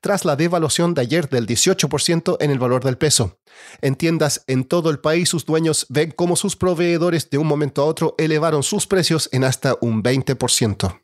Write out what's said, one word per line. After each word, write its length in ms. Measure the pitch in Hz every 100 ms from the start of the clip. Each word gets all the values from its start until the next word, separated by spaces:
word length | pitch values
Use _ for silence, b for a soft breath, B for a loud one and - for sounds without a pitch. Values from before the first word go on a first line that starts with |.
tras 240 | - 202
la 100 | 180
devaluación 580 | 139 170 175 151 - 170
de 100 | 165
ayer 260 | 120 156 151
del 180 | 127 113
dieciocho 420 | 117 - 185 151
por 140 | 143
ciento 340 | - 170 165 175
en 100 | 147
el 80 | 135
valor 240 | 123 127
del 160 | 135 123
peso. 400 | 151 - 107 - _ B B B
En 140 | 139
tiendas 480 | 139 165 165 151 - -
en 160 | 131
todo 260 | 127 175 160
el 80 | 147
país, 300 | 151 160 180
sus 180 | 170 -
dueños 400 | 160 165 151 -
ven 220 | 131 165
cómo 240 | - 175
sus 220 | 170 202 -
proveedores 760 | 185 170 175 170 175 165 -
de 80 | 139
un 80 | 156
momento 360 | 147 147 -
a 20 |
otro 320 | 147 160 165 -
elevaron 460 | 156 156 160 151
sus 240 | 135 214 -
precios 400 | 190 165 160 -
en 140 | 127
hasta 320 | 131 131 139 123
un 220 | 120 110
veinte 320 | 107 135 127
por 160 | 131 123
ciento. 500 | - 117 98 95 -